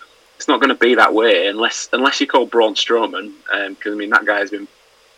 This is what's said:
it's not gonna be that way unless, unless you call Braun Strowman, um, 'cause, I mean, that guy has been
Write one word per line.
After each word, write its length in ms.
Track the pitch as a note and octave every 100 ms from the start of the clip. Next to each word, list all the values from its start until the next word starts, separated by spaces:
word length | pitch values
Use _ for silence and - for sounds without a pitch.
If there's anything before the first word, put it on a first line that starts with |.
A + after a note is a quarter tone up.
| - _ _ -
it's 120 | -
not 120 | C3+
gonna 140 | C3+
be 200 | B2 A#2+ A#2
that 180 | G#2+
way 320 | G#2+ A#2 - G2
unless, 420 | G#2 A#2 - -
unless 280 | A#2+ C3+ -
you 60 | C#3
call 200 | C3+ A#2
Braun 280 | A#2 A2
Strowman, 580 | - - A#2 G#2+ F2 G2+ G2 -
um, 240 | G2 G2 F#2+
'cause, 160 | G#2
I 40 | G#2
mean, 140 | G#2
that 140 | A2
guy 140 | G#2 G#2
has 100 | G2+
been 180 | G2+ G2+ _ _ _ _